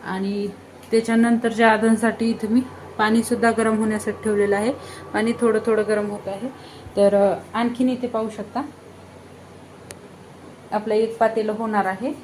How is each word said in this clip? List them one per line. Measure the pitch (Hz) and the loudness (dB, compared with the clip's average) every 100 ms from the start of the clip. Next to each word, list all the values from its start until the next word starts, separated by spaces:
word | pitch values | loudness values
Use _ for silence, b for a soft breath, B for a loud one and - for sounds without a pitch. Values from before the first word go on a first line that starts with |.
आणि | - 190 196 202 202 - - - - | -8 -6 -4 -4 -6 -8 -20 -20 -2
त्याच्यानंतर | 226 226 226 233 233 233 | 0 2 2 4 2 0
ज्या | 220 226 | 2 4
आदनसाठी | 220 226 220 226 208 226 | 4 4 2 2 0 -2
इथे | 233 208 | -2 0
मी | 233 254 - - - | 0 0 -10 -16 -2
पाणीसुद्धा | 214 226 226 226 233 | 2 2 2 2 2
गरम | 220 226 220 | 2 2 2
होण्यासाठी | 220 214 208 202 | 0 -2 -4 -6
ठेवलेलं | 220 208 202 202 | -2 0 2 2
आहे, | 220 285 B B B | 0 -4 B B B
पाणी | 208 220 233 | -2 0 2
थोडं | 240 214 220 | 2 2 0
थोडं | 220 202 | 0 2
गरम | 214 208 | 0 -2
होत | 208 - | -6 -8
आहे. | 196 240 262 B B B - | -8 -10 -12 B B B 2
तर, | 202 202 196 | 4 6 4
अ, | 185 - | 2 -4
आणखीन | 214 240 240 254 | -2 -2 0 0
इथे | 247 247 | 0 -4
पाहू | 226 220 | -4 -4
शकता | 214 202 240 294 - - - - - - - - - - - - - - - - - - - - | -6 -8 -8 -8 -12 -20 -20 -20 -20 -20 -20 -20 -20 -20 -20 -18 -18 -20 -20 -20 -20 -20 -20 -6
आपलं | 214 214 | -6 0
एक | 214 226 226 | 0 0 2
पातेलं | 226 226 214 | 0 2 -2
होणार | 214 226 214 190 | -4 -2 -2 -2
आहे | 190 247 302 | -4 -6 -8